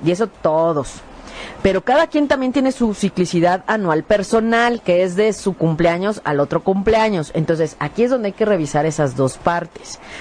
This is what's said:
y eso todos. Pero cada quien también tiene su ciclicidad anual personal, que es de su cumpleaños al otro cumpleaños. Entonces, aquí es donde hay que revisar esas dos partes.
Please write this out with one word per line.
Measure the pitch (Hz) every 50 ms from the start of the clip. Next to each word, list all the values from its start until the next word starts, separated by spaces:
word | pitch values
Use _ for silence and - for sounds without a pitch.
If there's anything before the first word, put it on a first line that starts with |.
| 151
y | 160
eso | 175 180 226
todos. | 196 - - - 165 156 160 165 170 165 - - - - - - - - - - - - - - - - -
Pero | - 196 185 190
cada | - - 254 302 330 -
quien | - 294 294
también | 277 302 269 262 254
tiene | 240 285 262 262
su | 254 - 240 220
ciclicidad | 202 - 208 190 - 180 180 - - 170 165 175 180 190 - -
anual | 220 220 196 170 156 156
personal, | 151 - 214 202 190 - 226 226 220 226 233 233 240 240 240 226
que | - - 175 175 185
es | 185 175
de | 190 214 220
su | 196 - - 196 175
cumpleaños | - 160 165 160 151 165 170 170 175 190 208 214 - -
al | 151 147 143
otro | 143 139 165 170 -
cumpleaños. | 190 190 196 190 220 220 220 220 220 202 170 147 - -
Entonces, | 160 156 160 165 156 165 147 - -
aquí | 143 147 - 208
es | 233 240
donde | 269 247 214 202
hay |
que | 185 - 220
revisar | 214 208 170 156 139 - 147 147
esas | 160 147 - 151 135 123
dos | 131 135 131 - -
partes. | - 180 170 170 165 - - - - - - - - - - -